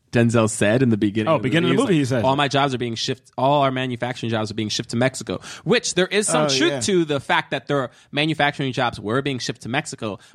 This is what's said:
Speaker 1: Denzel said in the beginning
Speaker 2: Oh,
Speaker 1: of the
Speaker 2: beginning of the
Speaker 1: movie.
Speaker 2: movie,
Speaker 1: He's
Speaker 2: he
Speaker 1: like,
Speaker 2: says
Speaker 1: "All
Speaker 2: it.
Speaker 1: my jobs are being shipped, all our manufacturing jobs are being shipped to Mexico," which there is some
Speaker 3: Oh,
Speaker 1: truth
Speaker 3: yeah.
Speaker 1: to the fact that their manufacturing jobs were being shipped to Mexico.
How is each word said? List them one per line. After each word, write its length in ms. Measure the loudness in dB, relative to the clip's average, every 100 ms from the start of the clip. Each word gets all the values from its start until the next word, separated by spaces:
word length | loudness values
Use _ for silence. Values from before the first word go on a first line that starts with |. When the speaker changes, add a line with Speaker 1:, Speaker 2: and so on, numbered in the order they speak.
| _
Speaker 1:
Denzel 360 | 2 4 4 2
said 340 | 2 2 4
in 80 | 4
the 60 | 4
beginning 360 | 2 0 0
Speaker 2:
Oh, 40 | 0
Speaker 1:
of 40 |
the 60 | 2
Speaker 2:
beginning 220 | 0 2
of 60 | 2
the 60 |
Speaker 1:
movie. 100 | 2
Speaker 2:
movie, 40 | 2
Speaker 1:
He's 120 | 2
Speaker 2:
he 40 | 0
Speaker 1:
like, 40 |
Speaker 2:
says 60 | 0
Speaker 1:
"All 80 |
Speaker 2:
it. 20 | 2
Speaker 1:
my 100 | 0
jobs 260 | 2 0
are 40 | -2
being 160 | -6
shipped, 380 | -6 -6 -8 _ -2
all 260 | 2 4
our 100 | 2
manufacturing 580 | 0 -4 -4 -6 -6 -4
jobs 200 | -2 -4
are 40 |
being 140 | -4 -4
shipped 220 | -4 -4
to 60 | 0
Mexico," 440 | 0 0 -8 -8 -8 -10
which 300 | 0 0 0
there 120 | -2 0
is 200 | 0 0
some 160 | 0
Speaker 3:
Oh, 40 | 2
Speaker 1:
truth 220 | 2 0
Speaker 3:
yeah. 100 | 0
Speaker 1:
to 240 | 0 2 2
the 120 | -2
fact 300 | 0 -2 0
that 160 | -8 -2
their 240 | -2 -2 -10 _
manufacturing 600 | -2 -2 0 0 0 -4
jobs 280 | -2 -4 -4
were 220 | -4 -2
being 160 | -2 -6
shipped 240 | -6 -8
to 60 | -6
Mexico. 500 | -6 -6 -10 -10 -10 -16